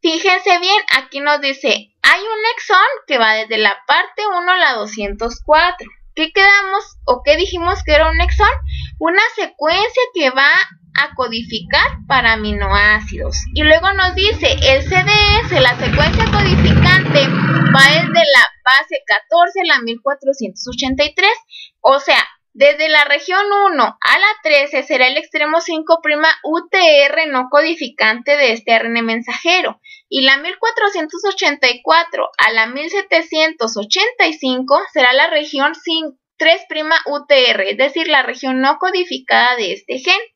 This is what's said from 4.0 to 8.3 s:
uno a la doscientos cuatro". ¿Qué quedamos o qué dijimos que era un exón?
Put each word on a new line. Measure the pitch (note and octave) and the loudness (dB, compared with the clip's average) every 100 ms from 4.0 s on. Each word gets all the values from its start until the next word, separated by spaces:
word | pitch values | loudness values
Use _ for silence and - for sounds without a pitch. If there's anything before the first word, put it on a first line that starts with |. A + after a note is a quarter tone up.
| F4+ - G#4 F4+ | 0 -6 -4 -2
uno | F4 | 0
a | F#4 | 2
la | D#4 | 2
doscientos | A#3+ G#3 G#3+ G3+ G3+ A#3 A#3 | 0 -8 -8 -8 -6 -8 -8
cuatro". | - D#4 F4 F4+ - - - | 0 2 2 -4 -16 -20 -16
¿Qué | - D#4+ | -6 -4
quedamos | G4 G4 G4+ G4 G4 - - - | 2 4 4 0 -6 -6 -12 -4
o | B3+ C#4 | -2 0
qué | D#4 | 0
dijimos | G4 F4+ E4+ F#4 | 0 -4 -4 -4
que | - D4+ | 0 2
era | D#4+ | 2
un | E4 | 0
exón? | F#4 | 0